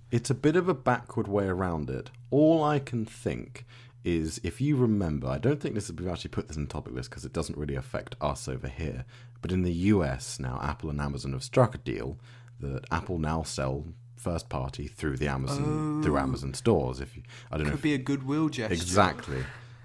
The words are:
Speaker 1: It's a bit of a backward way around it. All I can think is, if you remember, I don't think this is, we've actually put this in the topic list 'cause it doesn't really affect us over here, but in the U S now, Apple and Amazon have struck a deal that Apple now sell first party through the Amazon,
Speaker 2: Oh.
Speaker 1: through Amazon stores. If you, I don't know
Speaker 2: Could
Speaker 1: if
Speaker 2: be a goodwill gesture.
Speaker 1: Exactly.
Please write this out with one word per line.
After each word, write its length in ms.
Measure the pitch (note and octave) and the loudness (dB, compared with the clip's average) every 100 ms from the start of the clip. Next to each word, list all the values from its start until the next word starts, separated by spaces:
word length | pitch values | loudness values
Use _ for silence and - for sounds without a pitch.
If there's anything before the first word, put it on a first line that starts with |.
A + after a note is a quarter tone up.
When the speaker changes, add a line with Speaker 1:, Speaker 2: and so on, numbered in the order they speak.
| - | -2
Speaker 1:
It's 200 | A#2 - | 0 2
a 40 | |
bit 220 | - D3+ E3+ | 4 4 6
of 120 | F3+ | 4
a 60 | |
backward 540 | E3+ - A#2+ - - G2+ | 2 4 2 0 -4 0
way 180 | G2+ G2 | 2 2
around 440 | F#2 F#2 E2 C2 | 2 0 0 -2
it. 200 | C2 - - - | -4 -8 -14 0
All 320 | C3+ D#3 D#3+ | 6 8 6
I 140 | D3+ D3 | 4 2
can 260 | C3+ A#2+ | 0 -4
think 600 | G#2+ - G2+ B1 - - - - - - | -4 -4 -2 -2 -6 -14 -18 -20 -20 -6
is, 360 | F2+ E2 D#2+ - | 0 2 0 -2
if 160 | F2+ - | -6 0
you 160 | C#3+ C#3 | 2 4
remember, 500 | B2 G#2+ F2 D2 B1+ | 4 4 2 0 -2
I 100 | C2+ | 0
don't 220 | B2+ D3 | 2 2
think 140 | D3+ | -2
this 140 | A2 - | -4 -6
is, 60 | E2 | -6
we've 120 | F2+ | -4
actually 220 | F2 - | -4 -4
put 180 | - - | -6 -4
this 80 | D#2 | -4
in 60 | |
the 40 | C#2+ | -4
topic 240 | D2+ - | -6 -6
list 160 | B1+ B1+ | -8 -8
'cause 140 | - | -10
it 80 | - | -6
doesn't 260 | E2+ D#2 - | -4 -4 -4
really 160 | D2 | -4
affect 400 | C2+ - - - - | -4 -4 -8 -8 -4
us 260 | D2+ C2+ - | -2 -2 -6
over 200 | B1+ C2 | -6 -6
here, 360 | D2 D#2+ B1 - - - - | -6 -6 -6 -10 -14 -20 -8
but 100 | E2 | -2
in 100 | F#2 | 2
the 100 | F2 | 2
U 320 | E2+ G2 G#2 | 2 6 6
S 340 | D2+ B1+ - - | 4 -2 -6 -6
now, 200 | C2 B1+ | -4 -4
Apple 280 | C#2 C#2+ D#2 | -4 -4 -4
and 100 | D2 | -2
Amazon 320 | C#2+ C#2 C#2 | -2 -4 -4
have 100 | C2 | -6
struck 300 | - - A#2+ | 0 4 4
a 40 | - | 4
deal 400 | - A1 - - - - - - | -6 -4 -6 -8 -14 -20 -20 -10
that 240 | C#2 C2 - | -6 -6 -2
Apple 280 | E2 - F2 | -2 -2 -2
now 240 | D2+ D#2+ | 0 0
sell 440 | D2+ - C2 C#2 E2 E2 - | -2 -2 -2 -2 -6 -14 -18
first 340 | - - E2 - | -8 -4 -2 -4
party 380 | C#2+ C2 - C#2+ | -4 -4 -6 -10
through 300 | - D#2 C2 | -4 -2 0
the 120 | C#2+ | 0
Amazon, 360 | C2+ C2+ C#2 D3+ D#3 D#3 D3+ | 0 -2 -2 0 0 0 0
Speaker 2:
Oh. 20 | |
Speaker 1:
through 140 | D3+ D2 | 2 2
Amazon 360 | C3+ C3 C#2 | 2 -2 -4
stores. 460 | C2 A#2 F#2 B1+ B1+ | 0 4 4 4 -4
If 160 | C2+ - | -8 -12
you, 60 | - - - | -18 -18 -6
I 60 | D2+ | -2
don't 80 | D2+ | 0
know 60 | |
Speaker 2:
Could 60 | C#3+ | 2
Speaker 1:
if 20 | |
Speaker 2:
be 120 | D#3 | 2
a 40 | C#3+ | 2
goodwill 500 | C3 C#3 C3 D3 D#3 | 2 -2 0 0 0
gesture. 240 | B2+ A2 | 0 -2
Speaker 1:
Exactly. 720 | F2 F2 F#2 F#2 C#2 - C2 C2 - - - | 0 2 6 6 4 -4 -4 -4 -10 -18 -20